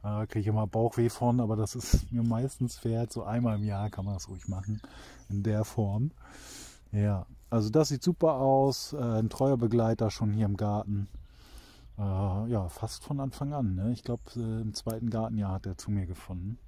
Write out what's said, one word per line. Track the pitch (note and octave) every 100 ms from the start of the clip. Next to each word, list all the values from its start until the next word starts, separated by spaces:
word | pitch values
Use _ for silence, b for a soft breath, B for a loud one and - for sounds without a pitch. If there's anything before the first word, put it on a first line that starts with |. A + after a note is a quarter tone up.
Da | G#2+ G#2 A2
krieg | A2
ich | G#2
immer | A2 G#2+
Bauchweh | A2+ A2+ - A#2
von, | - B2 B2
aber | A2+ G#2+
das | G#2+
ist | B2+ - - -
mir | A#2+
meistens | A#2 A2+ C3 - B2 -
wert. | A#2 A2+ A#2
So | -
einmal | G2+ A#2 A#2+ G#2+
im |
Jahr | G#2 G2 G#2
kann | -
man | F#2+
das | G2 -
ruhig | F#2+ -
machen | F#2+ F#2+ G#2+ - B B B B
in | G2+
der | G2+ G#2
Form. | G#2+ - G#2 G2+ C#3 - B B B B B B -
Ja, | G#2 G#2 G2 F2+ - -
also | A#2 G#2+
das | D3+ D3+
sieht | C3+
super | - F3 D#3+
aus. | C3+ C3+ C3+ C#3 B2+ -
Äh, | D3+
ein | A#2+ A2 A2
treuer | - C3+ C3+
Begleiter | A#2 A#2 A2+ A2+ A2+
schon | - A2
hier | G#2 G#2+
im | G2
Garten. | G#2 G#2 G2+ G#2 G2 - B B B B B B B -
Äh, |
ja, | G2+ F#2+ G2 F#2 A2+ A#2 F2+
fast | - A2+ -
von | - C#3+
Anfang | C3+ - C#3
an, | D3 A#2
ne? | F2+ G#2
Ich | A#2+
glaub, | - A#2+ - A#2+
äh, | A2+ A2
im | A2+
zweiten | G#2 - A2+ A#2
Gartenjahr | A2 A2+ A2+ G2
hat | F#2+ F#2+
er | F#2
zu | -
mir | G2+ F2+
gefunden. | F2 - F2+ F#2 A#2